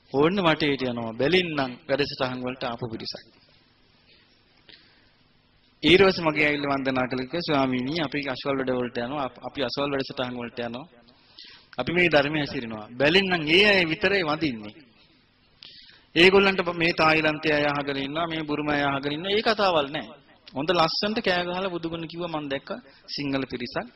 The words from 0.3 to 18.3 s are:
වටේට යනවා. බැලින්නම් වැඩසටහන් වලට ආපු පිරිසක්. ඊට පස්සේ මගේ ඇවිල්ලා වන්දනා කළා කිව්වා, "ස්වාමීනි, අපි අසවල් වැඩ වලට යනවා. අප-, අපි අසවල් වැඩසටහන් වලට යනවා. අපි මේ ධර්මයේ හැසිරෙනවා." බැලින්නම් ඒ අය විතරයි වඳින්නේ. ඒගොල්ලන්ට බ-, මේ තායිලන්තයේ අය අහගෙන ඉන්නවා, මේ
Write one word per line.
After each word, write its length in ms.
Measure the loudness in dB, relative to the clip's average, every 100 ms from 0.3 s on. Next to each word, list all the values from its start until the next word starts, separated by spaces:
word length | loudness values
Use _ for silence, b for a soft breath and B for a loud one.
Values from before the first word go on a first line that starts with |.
| 4
වටේට 440 | 2 2 2 0
යනවා. 300 | -2 -4 -6
බැලින්නම් 600 | -2 2 2 0 -2 -4 -6
වැඩසටහන් 580 | -4 -2 -2 -2 -4 -4
වලට 240 | -8 -6
ආපු 200 | -8 -6 -8
පිරිසක්. 380 | -8 -10 -12 -16 _ _ _ _ _ _ _ _ _ _ _ _ _ _ b b b b b _ _ _ _ _ _
ඊට 200 | 6 8
පස්සේ 220 | 8 4
මගේ 220 | 0 2 2
ඇවිල්ලා 260 | 2 0
වන්දනා 340 | 0 0 0 0
කළා 200 | -4 -4
කිව්වා, 200 | -6 0
"ස්වාමීනි, 480 | 2 2 0 -2 -2
අපි 200 | -2 -4 -4
අසවල් 300 | -6 -2 -2
වැඩ 160 | 0
වලට 260 | -2 -2 -4
යනවා. 260 | -6 -4
අප-, 160 | -6 -8
අපි 200 | -12 -6
අසවල් 280 | -4 -2 -2
වැඩසටහන් 440 | -2 -4 -6 -6
වලට 260 | -6 -10 -8
යනවා. 260 | -8 -8 -14 -20 -20 _ B B B B B
අපි 160 | -8 -2
මේ 160 | 2 4
ධර්මයේ 340 | 4 4 0
හැසිරෙනවා." 440 | -4 -6 -8 -10 -12
බැලින්නම් 540 | 0 4 4 2 0 4
ඒ 180 | 6 6
අය 180 | 6
විතරයි 380 | 2 0 0 2
වඳින්නේ. 520 | 0 0 -2 -4 -10 -16 -20 _ _ _ _ _ _ _ B B B B B
ඒගොල්ලන්ට 460 | 6 8 8 4 2
බ-, 140 | -2
මේ 180 | 0 -2
තායිලන්තයේ 640 | 2 4 4 2 0 0
අය 120 | 2 2
අහගෙන 300 | 0 -2 -4
ඉන්නවා, 280 | -4 -4
මේ 160 | -4